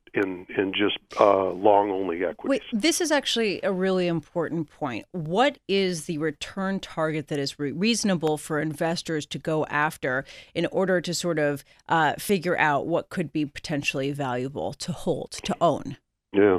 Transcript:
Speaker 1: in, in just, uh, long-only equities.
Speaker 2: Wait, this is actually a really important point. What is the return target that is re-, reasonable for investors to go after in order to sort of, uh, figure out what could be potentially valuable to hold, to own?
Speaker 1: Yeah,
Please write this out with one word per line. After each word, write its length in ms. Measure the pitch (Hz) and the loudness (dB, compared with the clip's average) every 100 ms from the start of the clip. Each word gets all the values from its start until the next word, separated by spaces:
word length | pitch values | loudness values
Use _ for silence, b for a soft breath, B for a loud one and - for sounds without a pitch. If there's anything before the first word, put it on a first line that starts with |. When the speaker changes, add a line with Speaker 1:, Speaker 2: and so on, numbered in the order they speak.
| - | -6
Speaker 1:
in, 320 | - 95 90 95 - | -2 -2 -4 -6 -2
in 140 | 98 | 0
just, 260 | 95 101 - - - | 0 0 -2 -8 4
uh, 300 | 107 98 95 | 6 6 2
long-only 720 | 90 104 101 101 95 95 85 | 2 6 6 4 0 -2 -2
equities. 360 | 87 - - 269 - | -4 -4 -2 -2 -2
Speaker 2:
Wait, 80 | 220 | 0
this 180 | 311 320 | 0 0
is 120 | 320 | 0
actually 480 | 294 - 233 220 165 | 0 0 0 0 -2
a 100 | 202 | -2
really 360 | 185 190 185 175 | 0 2 2 2
important 600 | 165 - 175 147 165 151 | 0 -2 -4 -2 -2 -6
point. 360 | - 135 110 - | -6 -6 -6 -8
What 460 | 180 156 190 285 285 - | -8 -2 2 2 0 -2
is 380 | 196 185 170 - | 0 2 -2 -4
the 120 | 151 | -2
return 600 | 160 147 - - 190 190 | -2 -4 -10 -6 -4 -4
target 480 | - - 160 156 147 | -4 -2 -2 -2 -4
that 100 | 147 | -4
is 200 | 135 - | -4 -4
re-, 140 | 143 | -4
reasonable 640 | 139 214 220 208 180 156 151 | 0 0 2 2 2 0 -2
for 240 | - 151 | -2 -2
investors 640 | 156 147 165 175 - 156 - | -2 -2 -2 -2 -4 -6 -6
to 120 | 139 | -8
go 260 | 165 156 - | -2 -2 0
after 580 | 147 156 - 139 127 B B B | 0 0 0 -2 -2 B B B
in 120 | - 170 | -4 -2
order 340 | 175 190 180 | 0 2 2
to 140 | 175 | 0
sort 240 | 165 175 156 | -2 -2 2
of, 260 | 147 139 b b - | 0 0 b b 0
uh, 260 | 165 151 - | 4 4 2
figure 400 | - 196 170 160 | 0 0 2 2
out 280 | 151 139 - | 4 2 0
what 220 | 165 - | -2 -2
could 240 | - 151 | -6 -4
be 140 | 156 147 | -2 -4
potentially 640 | - - 147 135 143 139 | -6 -6 -4 -2 -2 -2
valuable 600 | 143 135 123 131 139 87 | -2 -4 -2 -4 -6 -6
to 180 | - - | -6 -8
hold, 380 | - - 143 - - | -6 -4 -4 -6 -8
to 120 | - - | -6 0
own? 360 | 165 127 - 139 _ _ _ | 2 2 -4 -12 _ _ _
Speaker 1:
Yeah, 260 | 101 101 | 4 6